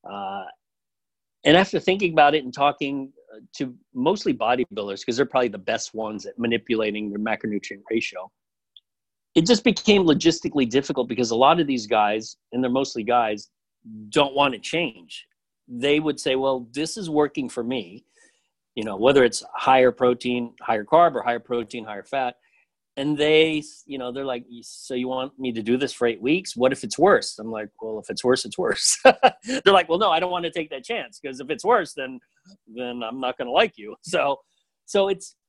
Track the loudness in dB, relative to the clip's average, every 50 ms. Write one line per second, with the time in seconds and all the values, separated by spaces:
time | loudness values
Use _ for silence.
0 | _ -12 -12 -10 -8 -8 -10 -10 -12 -14 -18 _ _ _ _ _ _ _ _ _
1 | _ _ _ _ _ _ _ _ 4 6 6 6 4 2 -2 -2 0 0 0 0
2 | 0 2 6 6 6 6 6 2 -2 -4 -2 0 0 0 2 0 -6 -6 -6 -6
3 | -8 -10 _ -20 _ _ -20 -20 -20 _ -8 -8 -8 -8 -8 _ _ _ _ -2
4 | 0 0 0 0 -2 -2 -2 0 0 0 2 0 0 _ -4 -8 -6 -6 -8 -6
5 | -6 -4 0 0 -2 0 2 0 0 0 -4 -6 -6 -4 -4 -4 -6 -10 -8 -8
6 | -8 -6 -8 -10 -12 -12 -8 -4 -2 -2 -2 -2 _ -2 -2 0 0 -2 -4 -4
7 | -6 -6 -6 -6 -4 -4 -4 -4 -4 -6 -6 -6 -6 -8 -14 -14 _ -4 -2 -2
8 | -2 -4 -10 -12 -16 -16 _ _ _ _ _ _ _ _ _ -20 _ _ _ _
9 | _ _ _ _ _ _ _ 2 4 6 4 4 4 0 0 2 4 4 4 6
10 | 6 4 4 4 4 2 2 2 -6 -2 0 0 0 2 2 0 0 0 -4 -4
11 | -4 -4 -2 -4 -2 -2 2 4 6 6 6 4 2 0 -2 -4 -2 0 2 2
12 | 2 2 0 -2 -6 -10 -18 _ _ _ -4 -2 -2 0 0 0 -2 -2 -6 -6
13 | -2 0 2 2 2 0 -4 -6 -10 _ _ _ _ _ _ _ _ -20 -18 -18
14 | -16 -2 0 0 0 2 2 2 2 2 0 -4 -8 -6 -4 -4 -4 -4 -8 -14
15 | -20 _ -20 -20 -20 _ _ _ _ _ _ _ _ _ -10 -4 0 2 2 2
16 | 0 -2 -4 -2 -2 -2 -2 0 0 0 -2 -2 -6 -10 -8 -8 -6 -6 -6 -8
17 | -8 -2 0 0 0 0 _ -6 -6 -6 -6 -6 -4 -4 -4 -6 -6 -10 -18 -20
18 | _ _ _ _ _ _ _ _ _ _ _ _ _ _ _ -8 -6 -6 -4 4
19 | 4 6 6 8 6 4 2 -4 -12 -10 -10 -2 2 4 6 6 6 4 2 2
20 | 0 0 0 0 -2 -4 -4 -4 -4 -8 -12 _ -4 -4 -4 -4 0 2 4 4
21 | 4 4 2 -2 -4 -2 -4 -4 _ -6 -6 -6 -4 -6 -12 -12 -12 -12 -14 -14
22 | -12 -6 -4 -4 -4 -4 -6 _ _ _ _ _ _ _ _ _ _ _ _ -6
23 | -4 -2 0 0 2 4 6 6 6 4 2 -4 -6 -10 -20 -20 _ -12 -10 -8
24 | -8 -8 -8 -6 -6 -6 -6 -8 -8 -14 -20 -20 -18 -20 -20 -20 -12 -8 -6 -4
25 | -4 -4 -4 -4 -6 -8 _ -6 -6 -6 -4 -4 0 0 0 0 0 -4 -2 0
26 | 0 0 0 -2 0 0 0 0 -2 -6 -2 0 2 2 2 0 -6 -8 0 2
27 | 4 6 6 4 2 -4 -12 -12 -12 -10 -8 -10 -10 -12 _ _ -12 -10 -10 -10
28 | -10 -10 -10 -2 0 0 0 0 -2 -8 -6 -4 -4 -2 -2 0 0 -2 -2 6
29 | 6 6 6 6 2 2 2 _ -8 -6 -6 2 4 4 4 4 4 2 0 0
30 | 2 2 2 0 0 -2 -4 -4 -6 -4 -6 -6 -8 -6 -10 -14 -8 -8 -8 -8
31 | -8 -12 -16 -14 -12 -12 -10 -10 -8 -8 -8 -4 2 2 2 2 2 -2 -8 -10
32 | -10 -10 -12 -16 _ _ _ _ _ -20 -20 _ _ -18 -12 -10 -10 -8 -8 -8
33 | -8 -8 -8 -4 -4 -6 -4 -6 -8 -2 2 2 2 2 _ -14 -16 -16 -18 _
34 | _ -4 -2 -2 0 0 -2 -4 _ _ _ _ _ _ _ _ _ -2 0 0
35 | 2 2 0 -4 -6 -20 _ _ _